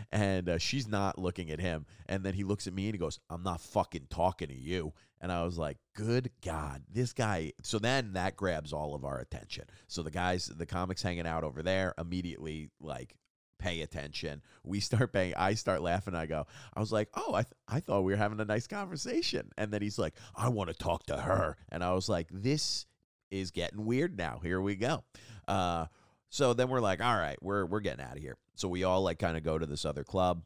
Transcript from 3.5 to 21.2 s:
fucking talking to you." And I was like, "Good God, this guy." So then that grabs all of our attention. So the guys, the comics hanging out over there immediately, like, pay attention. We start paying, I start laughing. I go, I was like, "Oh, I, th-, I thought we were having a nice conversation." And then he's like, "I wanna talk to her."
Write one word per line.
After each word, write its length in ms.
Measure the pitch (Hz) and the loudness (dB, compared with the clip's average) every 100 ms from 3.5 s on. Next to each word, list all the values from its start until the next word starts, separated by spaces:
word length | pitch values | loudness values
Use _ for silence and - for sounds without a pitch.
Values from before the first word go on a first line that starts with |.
| 82 | -4
fucking 460 | - 104 - 73 67 | 0 0 0 -4 -6
talking 360 | - 90 - 76 | 2 2 2 -6
to 100 | 65 | -6
you." 380 | 71 90 76 - _ _ | -2 -2 -2 -8 _ _
And 120 | 90 | -4
I 100 | 87 | 0
was 160 | 87 82 | 0 0
like, 200 | 73 - _ | -4 -4 _
"Good 360 | - 107 123 123 - | -4 0 2 0 -6
God, 420 | 90 80 73 69 67 | -6 -4 -4 -8 -4
this 240 | 107 123 | -2 0
guy." 400 | - 110 90 80 - | 2 2 2 -2 -6
So 180 | - 110 | -4 0
then 320 | 113 135 107 | 2 2 0
that 240 | 92 92 - | 0 -2 0
grabs 360 | 95 78 76 | 0 0 -2
all 220 | 73 73 | -4 -4
of 100 | 71 | -6
our 140 | 69 64 | -4 -6
attention. 460 | - - - - - - - | -6 -12 -10 -12 -12 -20 -10
So 160 | 87 | -6
the 80 | 78 | -4
guys, 340 | 87 90 90 - | 0 2 2 -2
the 180 | 78 | -8
comics 380 | 85 90 90 90 | -4 -2 -2 -2
hanging 240 | 90 87 82 | -2 0 -2
out 160 | 80 | -2
over 180 | 78 65 | -2 -2
there 320 | 87 95 92 - | 0 2 2 -2
immediately, 720 | 85 92 87 - 78 78 76 - | -2 -2 -2 -6 -6 -6 -10 -12
like, 360 | 76 64 - - _ _ _ - | -10 -8 -10 -18 _ _ _ -6
pay 220 | 90 85 | -4 -2
attention. 600 | 76 78 76 - 78 73 - - | -4 -6 -8 -6 -6 -8 -14 -14
We 160 | - 101 | -4 -2
start 340 | - 113 123 | 2 2 4
paying, 220 | 98 90 | 2 2
I 200 | - 95 | 2 2
start 280 | 110 - 90 | 2 0 0
laughing. 320 | 87 90 95 | 2 0 0
I 120 | 85 80 | -4 -2
go, 200 | 78 - - - | -4 -4 -12 -10
I 60 | - | -4
was 140 | 107 | 0
like, 160 | 107 110 | 0 0
"Oh, 200 | - 403 | -4 0
I, 80 | 104 | 0
th-, 120 | 123 - - | 0 -6 -4
I 140 | 127 | -4
thought 220 | - 98 | 2 2
we 100 | 95 | 4
were 40 | 104 | 4
having 220 | 104 107 | 2 0
a 60 | |
nice 240 | 107 110 - | 0 0 0
conversation." 840 | 202 190 139 247 330 - - - - | -6 -6 -6 -2 0 0 -2 -4 -4
And 160 | 107 | -2
then 100 | 104 | 0
he's 160 | 104 113 | 0 0
like, 160 | 80 - - - | -2 -4 -12 -2
"I 120 | 123 | 0
wanna 240 | 110 85 | 2 -2
talk 320 | - 87 82 - | -2 0 0 -2
to 100 | |
her." 400 | 71 | -2